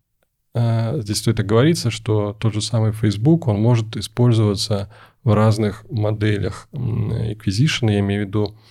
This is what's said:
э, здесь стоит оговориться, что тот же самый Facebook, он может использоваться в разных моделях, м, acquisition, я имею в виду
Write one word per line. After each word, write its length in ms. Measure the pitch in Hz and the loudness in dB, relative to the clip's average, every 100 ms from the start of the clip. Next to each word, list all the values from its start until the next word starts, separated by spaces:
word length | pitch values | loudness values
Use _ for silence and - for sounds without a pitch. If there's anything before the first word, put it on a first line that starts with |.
| _ _ _ _ _ | _ _ _ _ _
э, 480 | 120 117 113 113 143 | -2 0 0 -2 -4
здесь 160 | 101 104 | -4 -2
стоит 220 | - 107 | -2 0
оговориться, 520 | 95 113 147 170 117 | 2 2 4 2 -2
что 420 | - - 107 104 101 | -4 -2 -2 -2 -2
тот 140 | 113 | -2
же 80 | 104 | -2
самый 320 | - 113 110 | -2 0 0
Facebook, 540 | 101 117 104 135 170 160 | 0 -2 0 2 2 2
он 120 | 101 | 2
может 360 | 113 117 110 107 | 4 2 0 -6
использоваться 920 | 98 - 120 110 107 101 - 101 104 - - _ | -6 0 2 4 2 0 -2 -4 -6 -14 -20 _
в 100 | - | 0
разных 500 | 104 110 107 104 92 - | 4 4 4 0 -4 -8
моделях, 800 | 117 104 107 107 104 98 - - | -2 -2 0 0 0 -4 -8 -12
м, 380 | - 120 110 110 | -8 -4 -2 -2
acquisition, 800 | 110 - 107 - 98 156 - 110 | -4 -4 -4 -2 0 2 2 0
я 80 | 101 | 2
имею 240 | 101 101 | 0 -2
в 40 | 101 | -2
виду 280 | 104 104 - _ | -2 -4 -6 _